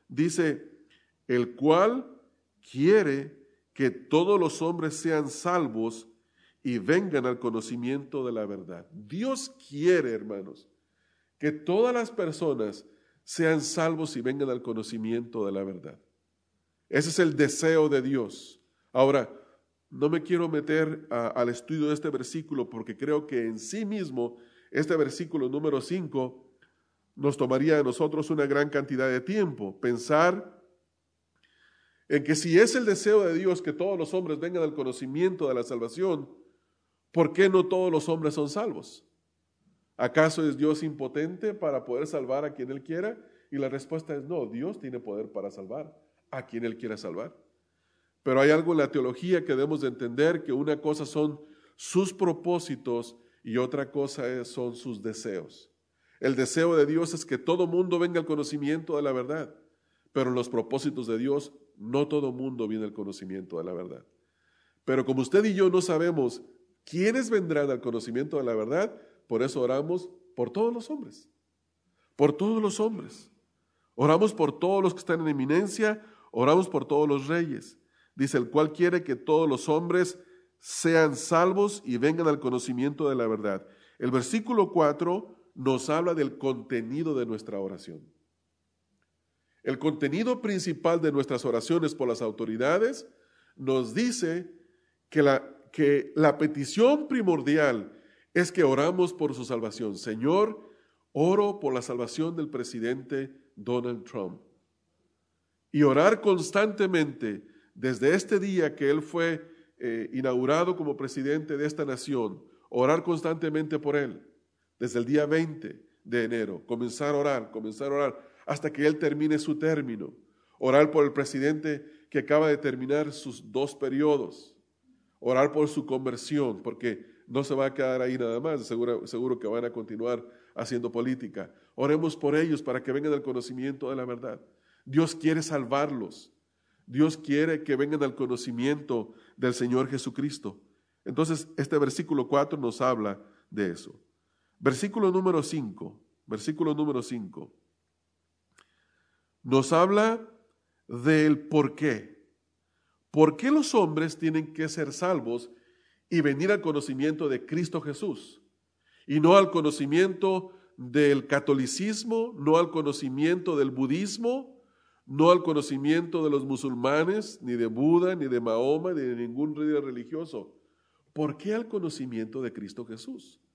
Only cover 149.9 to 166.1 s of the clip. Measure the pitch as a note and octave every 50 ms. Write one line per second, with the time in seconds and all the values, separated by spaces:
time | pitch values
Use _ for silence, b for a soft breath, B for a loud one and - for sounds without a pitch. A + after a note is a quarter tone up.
149.9 | G3+ G#3 G#3+ A3+ A3+ A3+ A3+ - - _ _ _ _ _ _ _ _ _ _ -
150.9 | A#2 A#2+ A#2+ D3+ D#3 D#3 D3+ D#3 D3 D3 - - D#3 D3+ C#3+ C#3 D3 - D3+ D3
151.9 | A#2 G#2 G2+ - - - _ _ _ _ _ _ _ _ _ _ _ _ _ _
152.9 | _ _ _ _ - D3+ D#3 D#3 D3+ D#3 A#3 C4+ D4 D#4 C#4+ - - A3+ F#3 D#3
153.9 | D#3 D#3 D#3+ D#3+ D#3 - E3 D#3+ D#3 D#3+ D#3 D#3 - D#3 D#3+ D3+ - E3+ D3+ C#3
154.9 | C3+ - F3+ F3+ F#3 D3 A#2 A2+ A#2 A#2+ - - b b b b b b b b
155.9 | b b b _ F3 E3 D3 D3 C3+ C#3 E3+ F#3+ G#3 G3+ - E3 D3 D3 C#3+ C#3+
156.9 | C3 C3 C#3+ D#3 D#3 D#3 E3 C#3+ C3+ B2+ - - D#3 F3 F3 - - D#3+ D3 D3
157.9 | C#3 - G#3+ F#3+ B2+ - - - - _ _ _ _ _ _ _ _ b b b
158.9 | b b b - C#3 D#3 D3+ E3+ F#3+ G3 F#3+ F#3 F#3+ E3 D3+ D3+ D3 - C#3 C#3
159.9 | D3 E3+ F#3+ F#3+ F#3 F3+ G3 F#3+ F#3+ F#3 F#3 B B B B B B - B2+ B2
160.9 | A#2+ D3 D3 C#3+ C#3+ C3+ C3 - C#3+ C#3 C#3 - C#3+ C3+ B2+ B2+ - - F#3+ G#3+
161.9 | G#3+ G#3+ A3 A#3 A3+ A3+ A3+ A#3+ A#3 D#3 C#3+ D3+ D#3 E3+ E3+ E3 D#3 D#3+ D3 C#3+
162.9 | C#3 D3 D3 C3 C3 C#3 D3+ E3 F3+ F3+ F3 F#3 D#3+ C#3+ C#3 C3+ B2+ B2+ C3+ B2+
163.9 | C#3+ E3+ G3+ G3 G3+ A3+ A#3 A#3+ B3+ C#4 C4 - b b b b b b b b
164.9 | b b b - C3+ C#3+ D#3+ E3+ F3+ F3 E3+ E3+ D#3 D3+ C#3+ D3 C#3+ C3+ C#3 D3
165.9 | D#3 E3+ E3+ E3